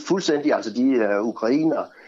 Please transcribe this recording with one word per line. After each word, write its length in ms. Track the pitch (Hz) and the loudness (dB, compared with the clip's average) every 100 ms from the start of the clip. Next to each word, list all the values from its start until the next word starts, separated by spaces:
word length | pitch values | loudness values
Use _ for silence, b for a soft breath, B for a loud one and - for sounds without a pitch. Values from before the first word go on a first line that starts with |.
| - | 0
fuldstændig, 460 | 185 175 147 143 | -2 0 0 2
altså 180 | 104 110 | 0 -2
de 240 | 110 131 127 | 0 2 2
er 240 | 107 101 | 2 0
ukrainere. 640 | 113 107 113 143 160 110 90 B | -2 -2 0 2 2 0 -6 B